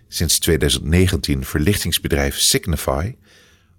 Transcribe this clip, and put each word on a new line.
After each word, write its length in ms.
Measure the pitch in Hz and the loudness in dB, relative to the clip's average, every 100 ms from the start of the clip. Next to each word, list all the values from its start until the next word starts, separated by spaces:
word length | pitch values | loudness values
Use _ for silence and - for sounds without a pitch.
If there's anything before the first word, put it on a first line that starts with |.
| _ | _
sinds 320 | - 78 - | -4 -2 0
tweeduizend 440 | - 78 76 76 | 2 2 2 0
negentien 600 | 71 85 92 73 76 67 65 | 2 4 4 2 -2 -2 -2
verlichtingsbedrijf 960 | - 76 101 90 - - 73 69 - | 0 0 0 -2 -4 -2 0 0 0
Signify, 760 | - - - 78 - 67 98 - _ _ _ _ _ | 0 0 0 -2 -2 -2 -4 -8 _ _ _ _ _